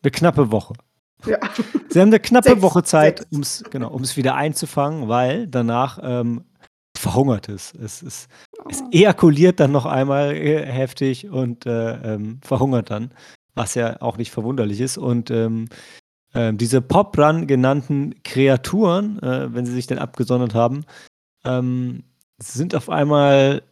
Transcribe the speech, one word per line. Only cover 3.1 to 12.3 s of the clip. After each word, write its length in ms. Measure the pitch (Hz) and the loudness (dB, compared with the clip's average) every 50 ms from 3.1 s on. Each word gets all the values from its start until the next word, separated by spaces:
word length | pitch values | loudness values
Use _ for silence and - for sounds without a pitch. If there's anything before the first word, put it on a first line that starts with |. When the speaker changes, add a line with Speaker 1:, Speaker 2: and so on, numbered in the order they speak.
| - - | 4 2
Speaker 2:
Sechs. 100 | - _ | -10 _
Speaker 1:
um's, 320 | - 143 143 - - - - - | -6 -6 -4 -6 -8 -10 -12 -12
genau, 180 | - 135 120 113 | -8 -8 -8 -6
um's 260 | - 127 131 127 - | -6 -6 -6 -6 -4
wieder 180 | 147 127 131 131 | -2 -2 -2 0
einzufangen, 720 | 135 143 156 156 - - 147 - - 143 143 156 160 131 | 0 -2 -4 -4 -6 -8 -6 -4 -2 -2 -2 -4 -6 -4
weil 400 | 107 117 120 127 127 143 202 240 | -2 0 0 0 0 -2 -4 -6
danach, 500 | 180 127 127 117 117 117 120 131 139 - - - | -4 -4 -2 -2 0 0 -2 -2 -2 -4 -10 -10
ähm, 400 | 131 123 123 120 117 117 117 - _ _ _ _ _ _ _ _ _ _ | -6 -4 -4 -4 -4 -4 -6 -10 _ _ _ _ _ _ _ _ _ _
verhungert 540 | - - 95 82 - 139 139 120 101 - - | -8 -8 -2 0 2 2 2 0 -2 -4 -10
es. 240 | 104 95 - - _ | -14 -14 -14 -18 _
Es, 300 | - 120 107 - - - | -16 -16 -14 -14 -16 -16
es, 240 | 131 - - - _ _ _ - _ - - - 339 | -16 -16 -16 -18 _ _ _ -20 _ -20 -20 -16 -12
es 120 | - 277 269 | -12 -12 -10
Speaker 2:
Oh. 60 | 247 | 0
Speaker 1:
ejakuliert 680 | 208 160 196 208 175 - - 170 147 139 170 180 180 - | 4 6 6 6 6 6 6 4 6 6 4 4 6 4
dann 120 | 151 139 | 2 2
noch 160 | 143 139 123 | 2 0 0
einmal, 480 | - - 131 135 139 139 139 143 143 147 | 0 -2 -2 0 0 0 -2 -2 -2 -4
äh, 280 | 156 151 147 151 156 147 | -4 -2 -2 -2 -2 -2
heftig 680 | 139 123 131 135 127 - - 139 135 127 123 - 208 | -6 -4 -4 -4 -4 -4 -4 -4 -4 -4 -6 -10 -10
und, 340 | 185 131 131 120 120 _ - | -6 -4 -4 -4 -6 _ -8
äh, 480 | 127 117 117 113 113 113 117 - 110 107 | -6 -4 -4 -4 -6 -8 -8 -8 -8 -8
ähm, 260 | 101 104 107 | -8 -8 -10